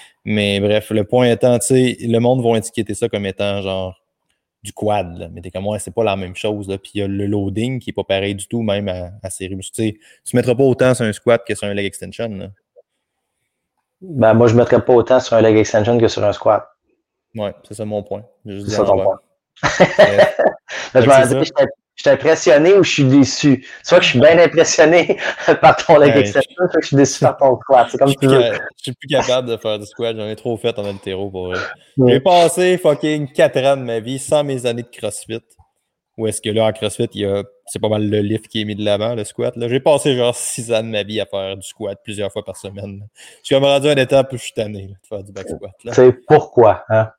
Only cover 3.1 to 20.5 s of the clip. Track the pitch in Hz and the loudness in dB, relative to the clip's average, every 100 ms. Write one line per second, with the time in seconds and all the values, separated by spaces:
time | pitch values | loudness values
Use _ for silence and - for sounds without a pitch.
3.1 | 104 101 - 101 101 95 95 92 90 _ | -4 -6 -4 -4 -4 -6 -6 -8 -12 _
4.1 | _ _ _ _ _ 101 - 107 104 90 | _ _ _ _ _ -20 -8 -4 -2 -4
5.1 | 87 85 87 90 92 101 107 - 92 110 | -10 -16 -16 -14 -8 -6 -6 -6 -2 -2
6.1 | 98 90 92 107 104 95 98 - 104 98 | -2 -6 -8 -6 -6 -8 -10 -10 -8 -6
7.1 | 98 101 104 98 98 120 127 - - - | -4 -4 -4 -4 -4 -6 -6 -8 -10 -4
8.1 | 98 98 101 - 120 110 101 101 90 90 | -4 -4 -8 -8 -6 -4 -4 -6 -8 -12
9.1 | 104 95 - 92 95 - - 110 107 _ | -14 -16 -12 -12 -12 -12 -6 -6 -6 _
10.1 | _ - 127 120 120 135 120 127 123 110 | _ -4 -2 0 2 2 2 2 0 -4
11.1 | 101 - 117 - 104 104 101 98 - 92 | -4 0 0 -2 -8 -6 -6 -8 -10 -14
12.1 | - 113 98 95 98 _ _ _ _ _ | -10 -10 -10 -14 -18 _ _ _ _ _
13.1 | _ _ _ _ _ _ _ _ _ 185 | _ _ _ _ _ _ _ _ _ -10
14.1 | 139 110 113 120 117 117 117 - 123 113 | 0 4 6 4 4 4 2 4 2 4
15.1 | 127 - 113 110 110 107 107 107 120 110 | 0 2 2 4 2 2 0 0 2 0
16.1 | - 104 98 117 101 - _ _ _ _ | 0 -4 0 0 0 -2 _ _ _ _
17.1 | _ _ 113 101 - _ 107 107 104 101 | _ _ -10 -10 -10 _ -12 -8 -8 -8
18.1 | 101 107 _ 110 101 101 104 98 95 95 | -12 -14 _ -16 -12 -4 0 2 2 0
19.1 | 95 _ _ _ _ 147 - 185 - - | -4 _ _ _ _ -4 2 2 4 4
20.1 | - - - - | 4 2 2 -2